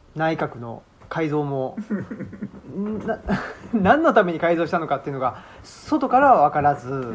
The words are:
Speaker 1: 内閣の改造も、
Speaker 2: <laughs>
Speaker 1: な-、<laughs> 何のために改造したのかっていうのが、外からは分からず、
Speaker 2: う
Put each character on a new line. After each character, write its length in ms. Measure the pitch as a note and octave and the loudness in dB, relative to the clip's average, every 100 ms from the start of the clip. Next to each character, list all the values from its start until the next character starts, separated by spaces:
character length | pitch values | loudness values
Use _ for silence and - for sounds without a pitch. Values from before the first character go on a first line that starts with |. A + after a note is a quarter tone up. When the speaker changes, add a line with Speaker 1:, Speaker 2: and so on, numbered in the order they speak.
| _ | _
Speaker 1:
内 220 | D#3 D#3+ D#3+ | -4 -2 -2
閣 220 | D3 A#2+ | -4 -6
の 240 | A#2+ A2+ - _ - | -12 -14 -18 _ -12
改 200 | - D#3+ | -4 -2
造 160 | D3+ | -2
も、 320 | C#3+ C#3 C3 - G#3+ G3 B2+ - - | -2 -2 -4 -6 -6 -8 -6 -12 -14
Speaker 2:
<laughs> 420 | - - - - C#3+ G#3 G#3+ | -12 -14 -14 -14 -8 -6 -6
Speaker 1:
な-、 140 | - - - G3+ - | -6 -6 -4 -4 -6
<laughs> 220 | - - | -14 -4
何 280 | A3+ F#3+ C#4+ | 0 4 4
の 100 | D#4+ | 6
た 80 | A3 | 4
め 80 | F#3 | 2
に 60 | D#3+ | 0
改 180 | E3 E3 | 0 0
造 100 | D#3+ | 0
し 40 | |
た 80 | F3 | -2
の 80 | D3+ | -2
か 100 | C#3 | -4
っ 60 | |
て 60 | - | -4
い 20 | |
う 40 | |
の 60 | C3+ | -4
が、 180 | B2+ - - - | -4 -6 -12 -20
外 460 | - - - D4 C4 | -20 -20 -4 -2 2
か 120 | B3 | 4
ら 140 | C#4+ | 6
は 140 | G#3 D3 | 6 6
分 60 | |
か 60 | D3 | 4
ら 140 | C#3+ | 2
ず、 180 | C#3 B2 | 0 -4
Speaker 2:
う 20 | C3+ B2 | -8 -6